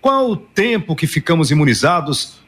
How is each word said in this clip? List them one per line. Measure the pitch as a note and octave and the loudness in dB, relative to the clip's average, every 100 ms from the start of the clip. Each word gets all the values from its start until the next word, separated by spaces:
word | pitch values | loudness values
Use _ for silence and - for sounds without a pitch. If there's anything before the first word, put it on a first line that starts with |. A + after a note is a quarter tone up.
qual | C4+ C4+ B3+ | 0 2 0
o | G3 | -4
tempo | - - A3+ A3 E3 D#3 | -4 -2 0 -2 -4 -4
que | D#3+ | -2
ficamos | D3+ - E3 C#3 | -2 0 0 2
imunizados | D3 D3 G#2+ D3+ F3 D3 C3+ - - | 2 2 2 2 0 -2 -6 -8 -16